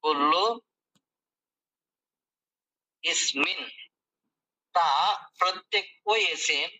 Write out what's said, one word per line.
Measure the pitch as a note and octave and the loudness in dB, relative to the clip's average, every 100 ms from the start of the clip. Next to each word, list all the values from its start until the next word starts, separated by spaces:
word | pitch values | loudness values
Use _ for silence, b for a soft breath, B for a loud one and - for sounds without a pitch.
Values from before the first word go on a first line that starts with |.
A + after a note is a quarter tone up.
কুল্লু | D#3 D3 D3 E3+ G3+ A#3 _ _ _ _ _ _ _ _ _ _ _ _ _ _ _ _ _ _ _ _ _ _ _ _ | 0 2 2 4 2 0 _ _ _ _ _ _ _ _ _ _ _ _ _ _ _ _ _ _ _ _ _ _ _ _
ইসমিন, | D#3+ E3 - C3+ D#3+ - B3 - - _ _ _ _ _ _ _ _ | -4 -2 -2 -2 -4 -4 -10 -16 -20 _ _ _ _ _ _ _ _
তা | - E3 C#3 F3+ G3+ - _ | 0 2 2 0 -2 -6 _
প্রত্যেক | F#3 F#3 - G#3 F#3+ - - | -2 -2 -4 -4 -4 -12 -2
ওই | A3 F#3+ D#3 | 0 0 -2
ইসম | - D3 D#3+ - | -2 -2 -4 -8